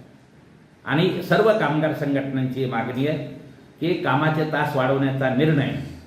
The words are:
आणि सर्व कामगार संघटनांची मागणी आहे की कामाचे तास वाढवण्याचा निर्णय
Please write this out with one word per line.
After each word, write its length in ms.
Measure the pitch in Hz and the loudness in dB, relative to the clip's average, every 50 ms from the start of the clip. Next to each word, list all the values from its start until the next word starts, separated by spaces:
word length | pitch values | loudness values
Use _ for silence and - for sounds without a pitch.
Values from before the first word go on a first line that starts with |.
| - - - - - - - - - - - - - - - - - | -20 -20 -20 -20 -20 -20 -20 -20 -20 -20 -20 -20 -20 -20 -20 -12 -4
आणि 380 | - 135 160 185 180 151 - | 0 2 2 2 2 0 -2
सर्व 300 | - - 170 - 208 220 208 - | 0 0 2 4 4 4 4 4
कामगार 320 | 156 - 156 151 156 147 | 2 0 0 0 0 0
संघटनांची 720 | 135 - 147 139 139 135 135 135 135 131 127 123 123 131 131 | 0 -2 -2 -2 0 -2 -2 -2 -2 -2 -2 -2 -2 -4 -4
मागणी 420 | 113 110 113 110 123 117 127 139 | -2 -2 -4 -4 -4 -2 -2 0
आहे 340 | 151 160 143 - - - - - - - - - - - - | 0 -2 -2 -6 -10 -14 -16 -20 -20 -20 -20 -20 -18 -10 -4
की 140 | 151 170 175 | -2 -2 -2
कामाचे 500 | - - 135 131 147 156 156 156 160 151 | 0 0 0 0 2 2 2 2 0 0
तास 320 | - 147 147 151 - - | 0 0 -2 -2 0 0
वाढवण्याचा 580 | 131 127 135 139 135 139 135 131 131 135 127 120 | 0 2 2 2 2 0 0 0 0 0 0 2
निर्णय 360 | 127 156 156 147 139 113 101 - - - - - - - | 2 2 4 4 2 2 0 -2 -6 -8 -10 -14 -16 -18